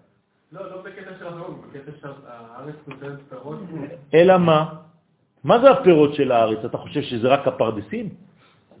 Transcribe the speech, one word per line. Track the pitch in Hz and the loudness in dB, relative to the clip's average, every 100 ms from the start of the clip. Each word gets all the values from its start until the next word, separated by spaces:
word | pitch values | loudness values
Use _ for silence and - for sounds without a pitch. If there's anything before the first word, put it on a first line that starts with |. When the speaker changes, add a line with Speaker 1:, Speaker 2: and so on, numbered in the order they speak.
| _ _ _ _ _ | _ _ _ _ _
Speaker 1:
לא, | 170 - | -20 -18
לא | - | -18
בקטע | 196 196 185 180 | -20 -20 -20 -20
של | 175 | -18
החלום, | 170 180 - | -16 -18 -20
בקטע | - 139 147 143 | -20 -20 -20 -20
שהארץ | 143 139 - 120 117 123 147 151 143 | -20 -20 -20 -20 -20 -20 -20 -20 -20
נותנת | 135 143 139 - | -18 -18 -18 -20
פירות. | 127 139 220 180 160 143 - - | -20 -16 -16 -14 -14 -14 -18 0
Speaker 2:
אלא | 160 180 185 | 4 6 6
מה? | 170 156 160 - - _ _ _ _ _ | 4 2 0 -10 -20 _ _ _ _ _
מה | 143 226 | 0 6
זה | 269 | 6
הפירות | - 185 156 147 147 | 6 4 4 4 0
של | 143 | 0
הארץ? | 117 110 107 117 | 2 0 -2 -6
אתה | 123 | -10
חושב | - 147 | -10 -10
שזה | 117 120 127 | -8 -2 0
רק | 139 127 | 0 0
הפרדסים? | - 113 107 - 226 208 - _ _ _ _ _ _ | -2 -2 -4 -8 -10 -10 -14 _ _ _ _ _ _